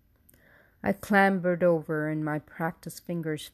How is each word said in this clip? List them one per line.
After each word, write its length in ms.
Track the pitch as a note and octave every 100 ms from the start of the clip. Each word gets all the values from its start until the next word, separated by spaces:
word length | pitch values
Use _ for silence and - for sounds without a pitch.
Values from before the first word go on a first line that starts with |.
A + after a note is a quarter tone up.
| _ _ _ _ _ _ _ _
I 120 | G3+
clambered 720 | F#3+ - G3+ G3 F#3+ F3+ E3+
over, 460 | F3+ D#3+ D3+ D#3 D3+
and 160 | D#3 D#3
my 140 | D3+
practiced 680 | - - E3 - E3 - -
fingers 460 | E3+ D#3+ D3+ -